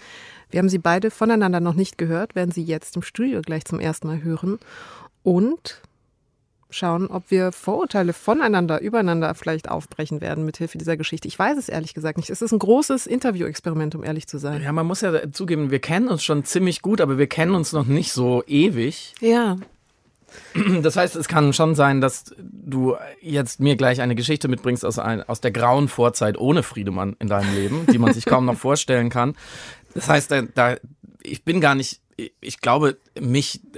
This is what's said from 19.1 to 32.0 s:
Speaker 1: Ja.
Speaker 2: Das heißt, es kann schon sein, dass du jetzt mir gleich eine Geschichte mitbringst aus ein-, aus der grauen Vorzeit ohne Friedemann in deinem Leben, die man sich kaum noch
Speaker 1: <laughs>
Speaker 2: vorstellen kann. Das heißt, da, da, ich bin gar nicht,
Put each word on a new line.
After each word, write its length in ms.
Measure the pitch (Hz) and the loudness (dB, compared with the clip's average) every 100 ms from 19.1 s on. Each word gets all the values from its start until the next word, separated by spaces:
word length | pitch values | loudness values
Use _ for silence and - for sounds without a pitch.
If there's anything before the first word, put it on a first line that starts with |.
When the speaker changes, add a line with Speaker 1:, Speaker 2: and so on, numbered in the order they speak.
| - | -2
Speaker 1:
Ja. 380 | 226 233 220 185 - _ _ _ _ _ _ - - 170 202 180 | 2 4 2 -2 -8 _ _ _ _ _ _ -20 -8 -2 2 2
Speaker 2:
Das 160 | 156 185 | 2 2
heißt, 180 | 180 165 | 0 -2
es 120 | - | 0
kann 240 | 165 147 | 2 4
schon 220 | 135 160 | 4 4
sein, 260 | 147 139 135 | 4 4 4
dass 340 | 131 - - - | 2 0 -12 -20
du 580 | - - - 131 131 120 - - | -20 -16 -6 0 0 0 -6 -14
jetzt 400 | 165 143 123 - | -4 -4 -4 0
mir 160 | 143 131 | 2 4
gleich 240 | 127 127 | 2 2
eine 140 | 123 | 0
Geschichte 340 | 120 123 151 135 | 0 -2 -2 -2
mitbringst 340 | 123 127 123 | -2 -2 -2
aus 160 | - 117 | -2 -2
ein-, 240 | 110 110 | -2 -4
aus 200 | - 113 | -6 -4
der 80 | 123 | -2
grauen 380 | 117 120 131 143 | 2 4 4 2
Vorzeit 500 | - 120 - 107 - | 2 2 2 0 2
ohne 240 | 131 165 | 2 2
Friedemann 540 | - 110 98 92 98 - | 0 -4 -4 -4 -4 -4
in 100 | 104 | -2
deinem 260 | 101 101 | 0 0
Leben, 320 | 101 98 147 165 | 0 -2 0 4
die 60 | 117 | 6
man 160 | 123 | 4
sich 100 | 117 | 2
kaum 220 | - 131 123 | 2 2 2
noch 100 | 113 | 0
Speaker 1:
<laughs> 20 | |
Speaker 2:
vorstellen 520 | 131 139 - 123 120 | 0 0 2 2 2
kann. 240 | 120 127 - - - - - _ | 0 -2 -2 -12 -18 -18 -20 _
Das 160 | - 139 | -4 2
heißt, 220 | 147 - | 2 2
da, 100 | 139 | 0
da, 360 | 113 - 123 127 127 _ - - | 0 2 2 0 -10 _ -20 -20
ich 220 | - - | -14 -8
bin 160 | 160 175 | -2 2
gar 140 | 147 | 4
nicht, 260 | 135 131 - | 2 -2 -10